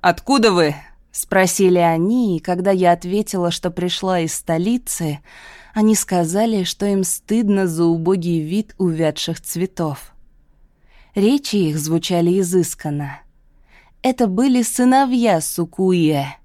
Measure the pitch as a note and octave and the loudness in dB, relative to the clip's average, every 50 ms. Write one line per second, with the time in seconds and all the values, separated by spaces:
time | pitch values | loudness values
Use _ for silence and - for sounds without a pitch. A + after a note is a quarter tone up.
0 | - F3+ E3+ - - - C#4 C4+ A3 A3+ F#3+ F3 E3 D3 D3 D3 - - - _ | 2 0 0 0 0 0 2 4 4 4 4 4 2 2 0 -4 -12 -20 -20 _
1 | _ _ _ - - - - G3 F#3 F3+ - - G3 F#3 F3+ F3 F3 E3 E3 D#3+ | _ _ _ -12 -8 0 2 2 2 2 2 2 2 4 4 4 4 2 2 2
2 | E3+ G3 A#3 B3+ A#3+ G#3 F3 D#3+ - - F3+ F3 F3+ G3 G3 F#3 F#3 F3 F3 E3+ | 0 0 0 0 0 0 -2 -2 -2 -4 -4 -2 0 0 2 4 4 2 2 2
3 | E3+ F3 F#3 G#3 G#3+ - - F#3+ F3 E3+ E3+ - - F3+ F3 - F3 F3+ E3+ - | 0 -4 -2 -2 -2 -2 -4 -2 -2 -2 -4 -4 -6 -6 -6 -4 -4 -4 -4 -4
4 | - F#3+ F#3 F3+ E3 D#3+ - - - - E3 D#3+ F3 G#3+ A#3+ B3 - - - - | -4 -2 -2 -2 -2 -4 -6 -8 -4 -4 -2 -2 0 -2 -2 -2 -4 -8 -8 -6
5 | E3+ D#3 D3 C#3+ _ - - - - - - - - - - G#3+ G#3+ A3 A3 G3 | -4 -6 -6 -8 _ -20 -20 -20 -20 -20 -20 -20 -20 -8 -2 2 2 2 2 2
6 | - - F#3 F3+ E3+ D#3+ E3+ G3+ A3 A#3 A3 G3+ F#3 E3+ - _ G3+ G3+ G3+ G3 | 0 -2 0 0 0 0 0 0 0 0 0 -2 -2 -4 -4 _ -2 -2 0 0
7 | F#3+ - - - _ - G#3+ A3+ A#3 G3+ G3+ G3 F#3+ F3+ D#3+ E3 E3+ E3+ E3+ E3 | -2 -2 -4 -8 _ -2 -2 0 2 2 0 0 0 -2 0 0 0 0 0 0
8 | E3 F3 F#3+ F#3 E3 F3 E3+ E3 D#3 D3+ F3 G#3 A3 - - _ G3 F3 D#3+ D#3 | 0 0 -2 0 -2 -2 -2 -2 -2 -2 -4 -4 -4 -6 -6 _ -2 -2 0 0
9 | E3 D#3 D3+ - - - E3 - - - - E3+ F3+ F#3 _ - E3+ D#3 C#3+ - | 0 -2 -2 -4 -6 -6 -8 -8 -10 -10 -6 -6 -6 -6 _ -6 -6 -6 -6 -8
10 | - - _ - - _ _ _ _ _ _ _ _ _ _ _ _ _ _ - | -14 -20 _ -20 -20 _ _ _ _ _ _ _ _ _ _ _ _ _ _ -20
11 | - _ _ G3+ G3 G#3+ C4+ C#4+ C#4+ - - G#3 F3+ D#3 D3+ D#3 D3 D#3 D#3+ E3 | -20 _ _ 0 2 2 2 2 -2 -2 0 0 0 0 0 -2 -2 -2 -2 -2
12 | D#3+ - F#3 E3+ E3+ F3 F3+ G3 F#3+ F3 F3+ F#3 E3 - - - - D3+ D3 D3 | -2 0 0 2 2 2 2 2 0 2 2 0 0 0 -4 -8 -8 -6 -6 -6
13 | C#3+ C#3 C#3 - - _ _ _ _ _ _ _ _ _ _ - _ _ _ _ | -8 -10 -12 -16 -20 _ _ _ _ _ _ _ _ _ _ -20 _ _ _ _
14 | - C4 B3+ - B3 G3+ F#3 G3 B3+ C#4 B3+ B3 A#3 - - - B3 B3 B3+ C4+ | -4 -4 0 0 0 0 0 0 2 2 2 2 0 0 0 2 2 4 4 4
15 | C#4 C4 B3+ B3 A#3 A3+ F#3+ D#3+ D#3 - - - E3+ E3 - - F#3+ F#3 F#3 F3 | 4 2 0 0 2 2 2 0 0 -4 -6 -6 -6 -6 -4 -2 0 2 2 4
16 | E3 D3+ D#3 C#3 C#3 C#3 C#3 - _ | 2 2 2 0 -2 -6 -10 -18 _